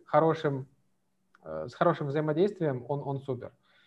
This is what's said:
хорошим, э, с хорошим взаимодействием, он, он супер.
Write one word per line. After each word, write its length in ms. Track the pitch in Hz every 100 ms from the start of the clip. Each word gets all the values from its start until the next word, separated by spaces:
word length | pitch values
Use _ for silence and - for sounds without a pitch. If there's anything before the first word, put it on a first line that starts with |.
| -
хорошим, 600 | 151 160 156 151 135 135 _ _ _ _ _ _ _
э, 220 | 80 80 80
с 60 |
хорошим 320 | - 175 156 147
взаимодействием, 800 | 147 156 151 202 - 156 127 123
он, 140 | 143
он 160 | 135 139
супер. 300 | 135 120 104 _ _ _